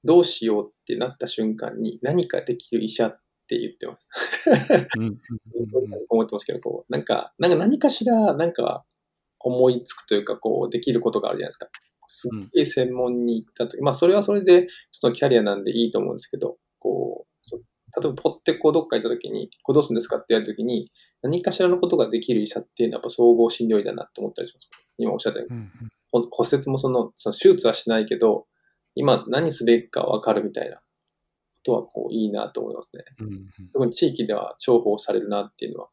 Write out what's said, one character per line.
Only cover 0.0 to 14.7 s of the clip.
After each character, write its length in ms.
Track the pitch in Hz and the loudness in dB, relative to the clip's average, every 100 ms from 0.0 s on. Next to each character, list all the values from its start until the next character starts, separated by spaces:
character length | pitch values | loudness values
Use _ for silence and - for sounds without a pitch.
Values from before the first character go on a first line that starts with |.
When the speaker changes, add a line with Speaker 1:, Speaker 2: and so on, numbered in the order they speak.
Speaker 1:
ど 160 | 143 175 | 6 6
う 40 | 175 | 6
し 200 | - 113 | 0 0
よ 140 | 104 | 0
う 80 | 104 | -2
っ 140 | _ - | _ -8
て 100 | 117 | -4
な 100 | 123 | -4
っ 100 | 135 | -6
た 100 | 123 | -10
瞬 280 | - 110 110 | -4 -4 -4
間 240 | 117 113 | -8 -6
に 200 | 110 117 | -6 -4
何 260 | 127 175 - | -2 0 0
か 140 | - | -4
で 160 | - 120 | -4 -8
き 180 | - 113 | -4 -4
る 80 | |
医 60 | 107 | -2
者 180 | - 117 | -2 -2
っ 140 | - _ _ _ | -2 _ _ _
て 100 | 120 | -6
言 140 | 117 | -6
っ 20 | |
て 140 | - - | -10 -14
ま 100 | - | -14
す。 100 | _ - - - - | _ -10 -8 -2 4
<laughs> 520 | 185 - 269 135 110 | 4 6 2 2 -4
Speaker 2:
う 20 | |
ん、 40 | |
う 20 | 113 | -4
ん、 20 | |
う 20 | |
ん、 840 | 113 - 117 - 117 113 113 104 | -6 -12 -14 -10 -8 -2 -2 -2
う 40 | 104 | -8
ん。 80 | 110 | 0
Speaker 1:
思 140 | 113 | 0
っ 20 | 110 | 2
て 80 | 101 | -4
ま 40 | |
す 60 | - | -8
け 80 | |
ど、 60 | - | -8
こ 260 | - - - | -6 -10 -6
う、 40 | |
な 80 | 139 | -8
ん 40 | |
か、 300 | - 113 - _ | -2 -2 -2 _
な 80 | 175 | 2
ん 40 | |
か 60 | 165 | 4
何 220 | 190 285 | 4 4
か 100 | 285 | 2
し 140 | 269 226 | 2 2
ら、 300 | 226 214 143 | 4 4 2
な 120 | 170 | -2
ん 60 | |
か 320 | 170 120 - _ _ _ _ _ _ | 0 -4 -4 _ _ _ _ _ _
思 300 | - 123 127 | -2 4 4
い 140 | 123 | 4
つ 100 | 120 | -4
く 120 | - - | -16 -2
と 80 | 104 | -2
い 40 | |
う 60 | 104 | 0
か、 100 | 104 | -4
こ 280 | 113 - 117 | -2 -2 -2
う、 20 | |
で 120 | 117 | -4
き 100 | 127 | -2
る 80 | 117 | 0
こ 120 | 117 | 0
と 100 | 104 | -2
が 80 | - | -4
あ 20 | |
る 80 | 92 | -6
じ 40 | |
ゃ 20 | - | -8
な 20 | |
い 20 | |
で 40 | |
す 40 | - | -12
か。 120 | - - _ _ - | -18 -20 _ _ -16
す 220 | - 123 110 | -10 -8 -10
っ 140 | 95 | -2
げ 80 | - | 0
え 40 | 139 | 0
専 280 | - 127 | 0 -2
門 320 | 127 123 123 120 | -2 -2 -2 -2
に 120 | 113 | -2
行 120 | 107 | -6
っ 40 | |
た 140 | _ 117 | _ -8
時、 120 | - | -2
Speaker 2:
う 20 | |
ん。 40 | 139 | -2
Speaker 1:
ま 60 | |
あ、 20 | |
そ 140 | 135 170 | 2 4
れ 60 | |
は 80 | 202 | 4
そ 140 | 202 208 | 2 0
れ 80 | |
で 240 | 180 180 180 | 6 6 6